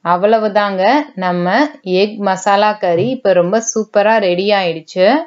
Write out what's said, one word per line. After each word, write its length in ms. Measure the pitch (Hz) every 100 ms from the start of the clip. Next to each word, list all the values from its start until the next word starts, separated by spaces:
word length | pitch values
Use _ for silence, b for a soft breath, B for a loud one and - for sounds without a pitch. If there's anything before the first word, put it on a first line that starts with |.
| 170
அவ்வளவுதாங்க, 720 | 180 202 220 214 202 202 190 196 285 294 - 185
நம்ம 320 | 180 175 214 294 - 185 185
egg 140 | 208 214 196
masala 420 | 185 208 202 214 208 180
curry 220 | 170 226 262
இப்ப 180 | 202 180
ரொம்ப 220 | 175 220 233
சூப்பரா 420 | 226 214 208 202 226 190
ready 200 | 175 196 202
ஆயிடுச்சு. 460 | 180 165 160 185 190 285